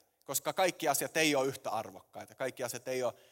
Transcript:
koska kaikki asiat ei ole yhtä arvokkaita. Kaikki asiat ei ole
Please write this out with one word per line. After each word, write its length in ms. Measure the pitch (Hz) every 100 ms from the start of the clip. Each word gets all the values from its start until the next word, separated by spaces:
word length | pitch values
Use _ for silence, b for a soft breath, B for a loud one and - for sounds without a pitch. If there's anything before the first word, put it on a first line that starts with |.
| _ _
koska 280 | - 135 156
kaikki 360 | 147 185 - 156
asiat 280 | 135 139 165
ei 180 | 156
ole 140 | 143 135
yhtä 220 | 120 113
arvokkaita. 640 | 107 101 95 - 104 107
Kaikki 300 | - 131 -
asiat 240 | 135 123 131
ei 140 | 127
ole 120 | 120 B B